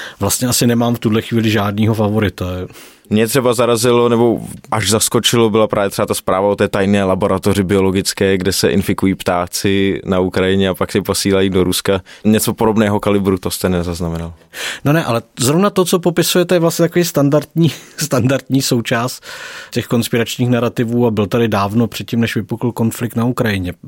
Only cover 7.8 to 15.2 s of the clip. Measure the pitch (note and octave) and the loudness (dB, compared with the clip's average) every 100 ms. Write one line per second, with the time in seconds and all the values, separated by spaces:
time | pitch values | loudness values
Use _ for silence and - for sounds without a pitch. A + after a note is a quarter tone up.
7.8 | F#2+ F#2+ F#2 - G2 F#2+ F#2 F2+ F2+ E2 | 2 0 -2 0 0 2 0 0 2 0
8.8 | - F#2 F#2+ F#2 - F2+ F2 - G#2 G2 | 0 0 0 0 -2 -2 -2 -4 -2 0
9.8 | G2 D#2+ - F#2 F#2 F#2+ F#2 F#2+ F#2+ F2+ | 0 -2 -2 0 0 0 0 2 0 -2
10.8 | F#2+ G#2+ F#2 F#2+ G2+ F#2+ G2 F#2 F2+ F2+ | -2 -2 -2 -2 0 2 2 2 0 0
11.8 | - F#2+ - - G#2+ G#2+ - - A2 G#2+ | 0 -2 -4 -4 0 2 0 0 2 2
12.8 | G#2+ G#2 G#2 G2+ G2 F#2+ F2+ - F#2+ F2+ | 2 2 2 2 2 0 -4 -4 -2 -2
13.8 | F2 E2 E2+ E2 E2 E2+ _ - - - | -2 -6 -6 -6 -10 -14 _ -12 -10 -6
14.8 | C3+ D#3 - A#2 | 0 0 0 -4